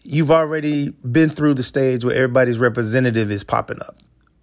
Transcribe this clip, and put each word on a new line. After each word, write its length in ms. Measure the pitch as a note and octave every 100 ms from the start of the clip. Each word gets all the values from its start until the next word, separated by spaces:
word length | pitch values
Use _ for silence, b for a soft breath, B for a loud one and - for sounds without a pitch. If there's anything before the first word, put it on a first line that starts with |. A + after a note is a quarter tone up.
you've 260 | - D3 D3
already 600 | D#3+ D#3 D#3 D3+ D3 C#3+
been 400 | - B2+ C#3 D#3+
through 240 | D3+ D3
the 100 | C3+
stage 400 | B2 C#3 C3 B2+
where 100 | B2
everybody's 460 | - C3 B2 B2 A#2
representative 720 | B2 A#2 A2 B2+ B2+ A2+ G#2
is 140 | G2+ -
popping 340 | A2+ - -
up, 180 | - - _ _ _ _